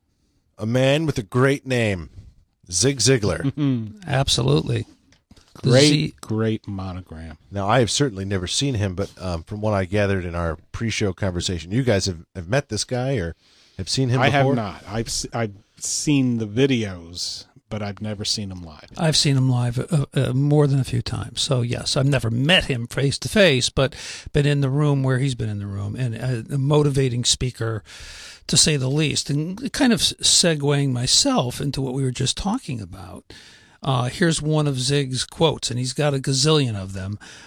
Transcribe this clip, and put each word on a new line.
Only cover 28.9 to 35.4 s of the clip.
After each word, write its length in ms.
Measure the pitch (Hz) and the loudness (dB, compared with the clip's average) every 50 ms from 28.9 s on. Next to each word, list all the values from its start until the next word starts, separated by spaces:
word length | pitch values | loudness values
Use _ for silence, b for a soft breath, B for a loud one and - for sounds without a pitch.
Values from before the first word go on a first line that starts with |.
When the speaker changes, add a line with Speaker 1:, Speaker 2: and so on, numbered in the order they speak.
Speaker 3:
least. 400 | 139 151 160 139 127 - - - | 0 0 0 0 -2 -4 -2 -2
And 420 | 139 147 156 175 185 220 277 226 - | -2 -2 -2 -4 -8 -8 -8 -8 -2
kind 200 | - 294 240 220 | 0 2 4 4
of 80 | - | 4
s-, 140 | - - - - | 2 0 -2 0
segueing 680 | - - - - - 170 160 147 139 143 143 143 139 135 | 0 2 4 4 4 4 2 2 2 2 2 2 2 0
myself 720 | 123 120 127 - - - - 285 262 226 131 123 - - | 0 -2 0 2 2 2 4 2 2 2 0 -2 -4 -4
into 200 | 147 143 - 139 | -6 -4 -4 -4
what 140 | 135 127 123 | -4 -4 -4
we 80 | 139 135 | -2 -2
were 80 | 131 | -2
just 260 | 127 - 127 - - | -2 -2 -2 -2 -2
talking 440 | - - 196 220 262 - - 135 110 | -2 -2 -2 -4 -4 -4 -6 -8 -8
about, 520 | 101 85 92 95 92 90 90 - - _ B B B B B B B B B B - | -8 -10 -12 -14 -16 -16 -16 -18 -20 _ B B B B B B B B B B -4
uh, 220 | 139 131 123 123 123 | -2 -2 0 -2 -2
here's 320 | - - 175 170 156 - | 0 2 2 2 2 0
one 260 | 147 151 156 151 151 | 0 0 2 2 2
of 120 | 143 135 127 | 2 0 0
Zig's 440 | 123 131 143 143 139 131 131 120 - | 0 0 0 0 0 0 -4 -6 -6
quotes, 460 | - - - | -8 0 2